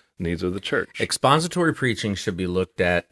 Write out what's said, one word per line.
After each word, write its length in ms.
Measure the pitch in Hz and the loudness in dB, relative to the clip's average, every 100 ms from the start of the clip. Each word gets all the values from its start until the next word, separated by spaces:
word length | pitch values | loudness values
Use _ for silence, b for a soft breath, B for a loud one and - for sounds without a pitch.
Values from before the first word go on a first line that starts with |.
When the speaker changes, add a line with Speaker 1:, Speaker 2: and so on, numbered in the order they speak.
| _ - | _ -6
Speaker 1:
needs 240 | 85 85 | -4 -2
of 100 | 90 | -2
the 60 | 95 | -4
church. 400 | - - 95 - | -2 -2 -2 -4
Speaker 2:
Expository 760 | 107 - 131 151 170 180 165 | -4 2 4 4 2 0 0
preaching 400 | - 127 110 107 | 0 0 0 -2
should 220 | 95 - 90 | -2 -2 -2
be 100 | 92 | 0
looked 340 | 90 92 - | 0 0 0
at 240 | 87 87 - | 2 2 0